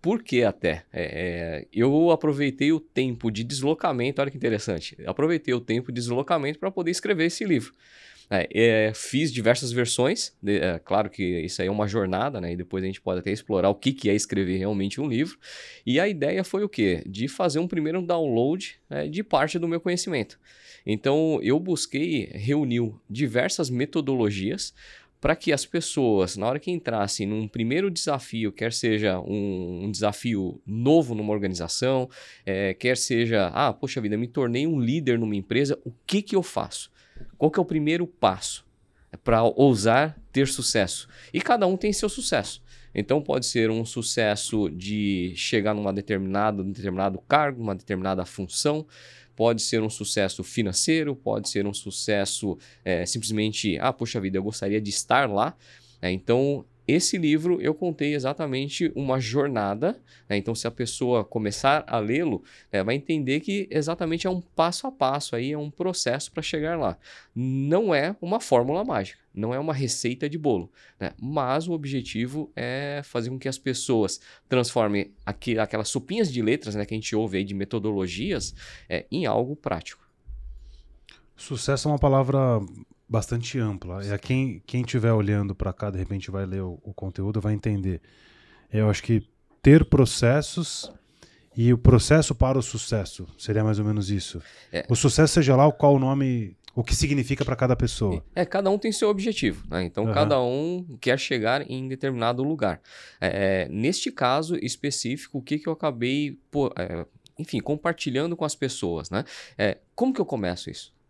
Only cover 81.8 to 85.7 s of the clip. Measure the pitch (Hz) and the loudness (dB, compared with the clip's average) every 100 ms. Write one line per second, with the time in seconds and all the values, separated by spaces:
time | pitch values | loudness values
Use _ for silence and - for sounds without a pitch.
81.8 | 151 147 147 135 131 135 131 113 98 - | 0 2 4 4 4 4 4 2 0 -12
82.8 | - _ _ 113 - 120 117 131 110 95 | -20 _ _ -2 0 -4 -2 -2 -2 -4
83.8 | 90 92 98 101 - 127 131 90 - 123 | -8 -8 -4 -6 0 0 0 -4 -4 -4
84.8 | 117 127 113 110 101 104 101 95 98 | 0 2 4 4 4 2 0 -2 -4